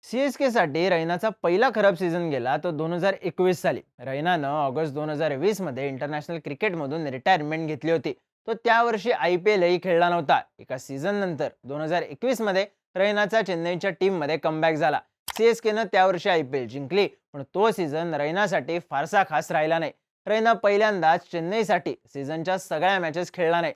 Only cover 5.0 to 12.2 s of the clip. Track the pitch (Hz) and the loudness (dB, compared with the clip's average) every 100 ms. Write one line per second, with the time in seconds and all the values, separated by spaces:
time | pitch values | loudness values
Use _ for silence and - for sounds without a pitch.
5 | 151 147 156 139 175 196 180 127 139 135 | -6 -2 -2 0 -2 -2 -6 -6 -6 -6
6 | 147 151 147 170 147 143 220 175 139 160 | -6 -8 -8 -10 -8 -4 -4 -2 -6 -6
7 | 151 127 - 185 147 160 160 151 156 165 | -6 -4 2 2 2 -4 -4 -4 -2 0
8 | 160 - _ _ - 226 233 233 240 226 | -2 -8 _ _ -8 -4 2 4 4 0
9 | 214 240 165 180 190 208 175 180 185 170 | 0 0 2 2 2 4 4 2 2 4
10 | 175 175 147 151 - _ 117 131 - 135 | 4 2 2 0 0 _ -10 -10 -8 -6
11 | 165 202 190 147 143 _ 120 143 156 175 | -2 -2 -2 -2 -6 _ -10 -6 -2 -2
12 | 165 143 | -4 -4